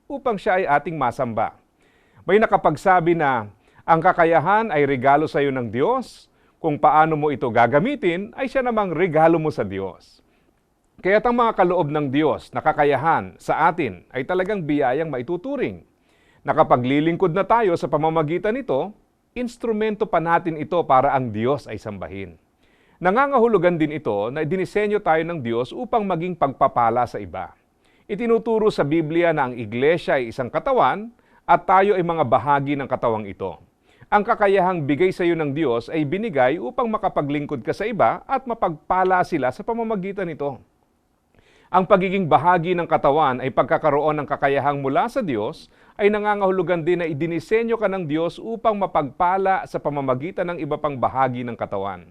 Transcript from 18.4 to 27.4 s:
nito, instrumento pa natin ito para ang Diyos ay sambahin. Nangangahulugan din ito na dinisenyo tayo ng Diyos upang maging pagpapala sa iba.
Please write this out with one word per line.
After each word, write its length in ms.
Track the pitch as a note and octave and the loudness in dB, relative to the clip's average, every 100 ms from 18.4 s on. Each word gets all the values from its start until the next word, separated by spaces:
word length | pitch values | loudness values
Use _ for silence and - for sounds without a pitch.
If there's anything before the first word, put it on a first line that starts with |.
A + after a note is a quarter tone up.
| G#3 B3+ | -2 -4
nito, 320 | - C3+ F#3+ - _ _ _ A#3+ | -2 -4 -4 -10 _ _ _ -10
instrumento 720 | B3 - A#3 G#3+ A3 G#3 A3 | -10 -6 -4 -2 -2 -2 -2
pa 80 | E3+ | 0
natin 400 | E3 E3+ E3+ D#3 | 2 0 0 -6
ito 240 | C#3+ F3 | -2 -2
para 320 | D3 C3 B2+ | 4 4 4
ang 160 | C3+ B2+ | 2 -2
Diyos 400 | G#2 A#2+ - A2+ | -2 0 -2 -4
ay 80 | G#2+ | -12
sambahin. 640 | A2 G2 E2 G2 F2+ D#2+ _ _ _ _ _ - | -10 -10 -10 -10 -12 -16 _ _ _ _ _ -4
Nangangahulugan 800 | F3+ G3 F#3+ C4 A#3 G3+ F3 E3+ | 0 0 2 2 4 4 2 2
din 240 | D3+ D3+ | -2 -4
ito 320 | A#2+ G2+ G#2+ | -4 -4 -4
na 80 | D3+ | -4
dinisenyo 560 | D3+ F#3+ F3 - G#3 G#3 | -4 -4 -2 -2 -2 -2
tayo 240 | F3 D#3+ | 0 0
ng 240 | E3 E3+ A#2 | 0 -4 -4
Diyos 240 | A2+ B2+ | -2 -4
upang 400 | - B3 A#3 G3 | -8 -2 -2 0
maging 240 | E3+ F3+ | -4 -4
pagpapala 720 | E3+ C#3 - C3+ B2+ A#2 A#2+ A#2+ | -2 -2 0 0 2 2 2 -2
sa 160 | G#2+ | -6
iba. 320 | F#2 F#2 | -10 -12